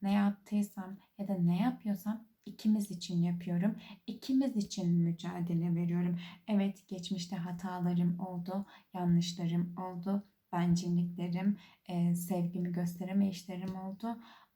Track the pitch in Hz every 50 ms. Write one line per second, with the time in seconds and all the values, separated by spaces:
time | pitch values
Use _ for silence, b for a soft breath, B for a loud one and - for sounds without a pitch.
0 | 202 196 202 208 202 202 202 - _ - 214 208 202 202 - 202 185 190 196 b
1 | b b b - 196 202 196 180 175 170 175 175 233 247 247 - - 208 202 175
2 | - 214 226 - - - _ _ _ 202 - - - 214 214 214 202 - 175 175
3 | - - 175 170 170 175 175 175 175 175 175 175 190 226 214 B B B B B
4 | B - - - - - 262 262 277 262 - 208 196 - - 190 175 175 175 170
5 | 170 170 170 165 175 180 180 180 170 175 170 165 170 175 170 170 175 175 175 175
6 | 175 175 175 175 B B B B _ 226 214 196 196 196 - - - - 190 175
7 | - - 196 175 - - 202 175 170 180 175 175 185 185 180 180 175 180 175 175
8 | 175 175 175 - 185 185 180 175 175 185 185 202 196 B B B B B - 180
9 | 180 175 170 170 175 175 - - 175 170 170 175 175 175 - 185 185 185 180 175
10 | 175 190 196 202 - - _ _ _ _ - 170 175 175 170 175 180 175 175 175
11 | 175 175 - - 175 175 175 185 190 208 202 B B B B B _ - 175 175
12 | 175 175 170 175 - - 190 180 175 175 - 175 175 175 175 180 175 175 - -
13 | 185 185 196 202 196 190 - - - - 180 180 190 190 185 185 190 190 196 -
14 | 226 233 226 B B B B B B B _